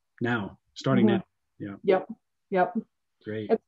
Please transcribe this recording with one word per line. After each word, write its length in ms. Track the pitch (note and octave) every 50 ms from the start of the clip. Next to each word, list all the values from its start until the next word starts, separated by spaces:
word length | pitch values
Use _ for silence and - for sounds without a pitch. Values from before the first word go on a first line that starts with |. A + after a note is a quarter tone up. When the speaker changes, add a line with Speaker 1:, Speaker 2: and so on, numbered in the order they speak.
| _ _ _ -
Speaker 1:
now, 380 | - A#2+ B2 A2+ G2 F2+ - _ _ _ -
starting 320 | - - C3 C3+ - -
Speaker 2:
Mm-hmm. 100 | G#3+ G3
Speaker 1:
now. 80 | G3 - _ _ _ _ _ _ -
Yeah. 160 | G#2+ G2+ G2 - - - F#3 F#3
Speaker 2:
Yep. 100 | - - A3+ _ _ _ _ _ _ -
Yep. 240 | G3+ F#3 F3+ - - A3+ - _ _ _ _ _ _ _ -
Speaker 1:
Great. 260 | - - - G#3+ -
Speaker 2:
It's 120 | A3 A3 _